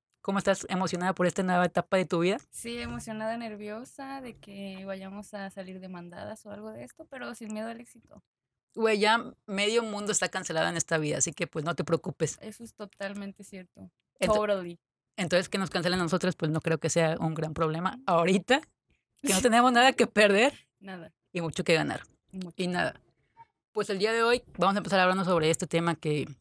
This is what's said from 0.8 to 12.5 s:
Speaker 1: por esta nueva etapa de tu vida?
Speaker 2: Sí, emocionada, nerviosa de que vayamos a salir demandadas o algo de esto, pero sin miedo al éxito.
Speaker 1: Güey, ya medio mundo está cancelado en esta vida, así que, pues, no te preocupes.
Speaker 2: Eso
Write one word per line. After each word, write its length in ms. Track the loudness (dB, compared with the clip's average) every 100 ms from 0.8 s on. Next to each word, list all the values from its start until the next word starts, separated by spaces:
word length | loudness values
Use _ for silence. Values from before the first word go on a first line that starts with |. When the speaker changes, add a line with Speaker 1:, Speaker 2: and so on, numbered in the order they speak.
| 0 0 -2
Speaker 1:
por 140 | 0 0
esta 160 | 0
nueva 220 | 0 2 2
etapa 300 | 0 0 0
de 80 |
tu 160 | 0 0
vida? 180 | 0 0 -6
Speaker 2:
Sí, 260 | -12 -10 -8
emocionada, 580 | -8 -10 -10 -8 -6 -6
nerviosa 840 | -8 -10 -10 -12 -12 -14 -12 -10
de 160 | -12 -16
que 460 | -16 -12 -12 -10
vayamos 500 | -10 -10 -10 -12 -12
a 160 | -12 -12
salir 300 | -12 -14 -12
demandadas 640 | -12 -12 -14 -12 -12 -12 -14
o 60 |
algo 180 | -14 -12
de 140 | -14
esto, 220 | -16 -18 -16
pero 240 | -12 -12
sin 180 | -12 -10
miedo 160 | -8 -8
al 120 | -10
éxito. 420 | -16 -20 -20 -20 _ _ _ _ _ 0
Speaker 1:
Güey, 240 | 2 4
ya 340 | 4 4 0 -14 -8
medio 360 | -2 2 2
mundo 300 | 0 -2 -2
está 160 | 0 0
cancelado 400 | -4 -4 0 0
en 80 | 0
esta 200 | 0 0
vida, 220 | 0 0
así 140 | -2
que, 160 | -2 -6
pues, 160 | -4
no 100 | -4
te 80 | -4
preocupes. 560 | 0 -2 -2 -4 -4 -4
Speaker 2:
Eso 220 | -14